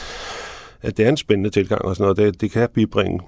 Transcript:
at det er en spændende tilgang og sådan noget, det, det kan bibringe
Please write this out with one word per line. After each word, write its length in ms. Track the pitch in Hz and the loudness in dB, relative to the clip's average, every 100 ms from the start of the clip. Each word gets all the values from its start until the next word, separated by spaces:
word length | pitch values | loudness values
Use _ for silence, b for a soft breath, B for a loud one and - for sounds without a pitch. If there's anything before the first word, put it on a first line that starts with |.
| B B B B B B B B | B B B B B B B B
at 160 | - 107 | -6 2
det 80 | 110 | 2
er 40 | |
en 80 | 151 | 2
spændende 320 | - 101 101 | 2 0 2
tilgang 320 | 101 95 - | 0 0 0
og 140 | 92 95 | -2 0
sådan 200 | 98 95 | 2 4
noget, 180 | 104 | 2
det, 80 | 92 | 2
det 100 | 107 | -4
kan 180 | 113 120 | 0 0
bibringe 460 | - 107 107 92 90 | 2 0 0 -2 -4